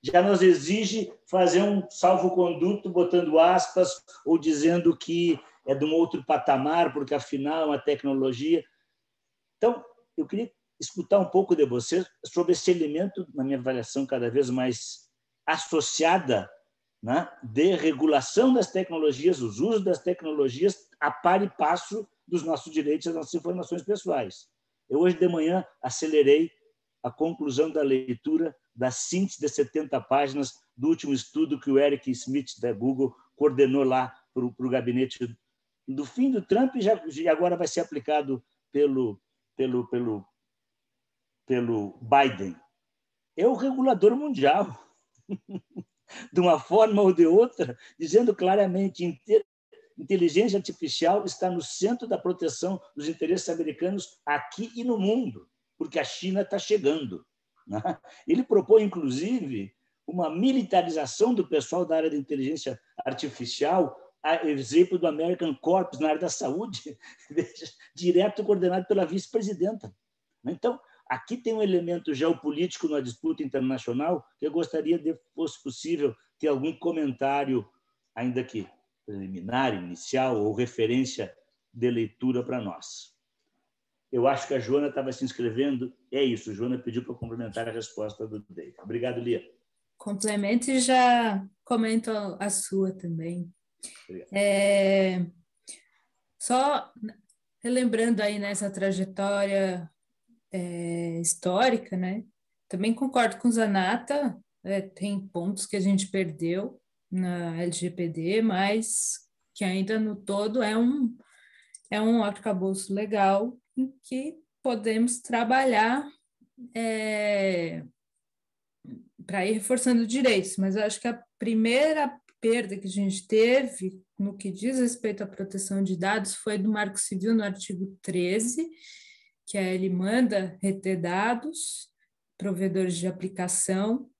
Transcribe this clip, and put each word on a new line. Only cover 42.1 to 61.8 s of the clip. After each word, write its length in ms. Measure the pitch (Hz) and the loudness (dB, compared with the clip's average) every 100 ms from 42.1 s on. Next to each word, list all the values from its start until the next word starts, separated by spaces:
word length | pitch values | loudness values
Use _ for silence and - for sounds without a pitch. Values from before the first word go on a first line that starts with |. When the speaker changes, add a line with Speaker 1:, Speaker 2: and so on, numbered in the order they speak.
| 139 139 101 95 82 _ _ _ _ _ _ _ - | 4 4 0 -8 -10 _ _ _ _ _ _ _ 0
Speaker 1:
É 100 | 240 | 2
o 60 | |
regulador 600 | 226 269 262 262 214 202 247 | 2 -2 0 2 6 4 4
mundial, 520 | 294 226 139 170 202 - - _ _ _ _ | -4 2 4 4 0 -6 -20 _ _ _ _
<laughs> 1040 | - _ 196 _ - - _ _ - - | -12 _ -14 _ -18 -18 _ _ -20 -4
de 60 | 160 | 2
uma 200 | 180 156 | 4 4
forma 420 | - 190 220 202 | 4 4 6 6
ou 120 | 196 | 4
de 120 | 180 165 | 6 8
outra, 520 | 180 240 - 143 120 - _ | 8 6 2 -6 -6 -14 _
dizendo 380 | 160 190 247 202 | 2 4 4 2
claramente, 720 | 185 196 196 180 196 - 175 | 2 4 2 2 -2 -2 -6
inte-, 400 | 156 - 220 - _ _ - _ - | -6 2 2 2 _ _ -20 _ -18
inteligência 600 | 135 190 170 151 226 196 | -2 2 4 4 2 0
artificial 680 | - - 156 - 165 202 | -4 -10 -8 -2 2 2
está 260 | 202 - 185 | -2 -4 -2
no 120 | 175 | -2
centro 460 | 151 - 196 240 220 | -6 -4 -2 -2 -4
da 100 | 190 | -4
proteção 640 | 175 175 160 127 175 190 - - | -4 -2 -4 -4 -4 -6 -10 -10
dos 120 | 147 | -8
interesses 400 | 165 160 180 - | -4 -2 -2 -2
americanos 720 | 165 156 143 175 202 - _ - | -4 -4 -4 -4 -4 -8 _ -4
aqui 460 | 143 - - 226 233 | -4 -4 -10 -10 -6
e 80 | |
no 140 | 240 226 | -2 0
mundo, 500 | 190 226 233 110 - _ _ _ | 2 0 -2 -8 -18 _ _ _
porque 220 | 160 160 | -6 -4
a 40 | |
China 400 | 139 - 185 190 | -4 -6 -4 -2
tá 160 | 190 202 | -2 -4
chegando, 640 | - 208 139 156 131 90 _ _ _ _ - | 0 2 2 0 -4 -10 _ _ _ _ -8
né? 140 | 104 143 170 - - - | -6 -4 -6 -12 -20 0
Ele 160 | - | 0
propõe, 400 | 254 208 131 220 | 4 2 8 6
inclusive, 880 | 208 180 143 127 185 254 160 117 98 _ _ _ - | 6 -2 -4 -2 -2 -2 -4 -8 -8 _ _ _ -10
uma 240 | 180 165 | -4 -2
militarização 1040 | 160 254 262 196 190 170 160 139 - 220 | 0 2 2 2 2 2 -2 -4 0 0
do 140 | 233 175 | 2 2
pessoal 380 | 151 - 170 | 0 0 -2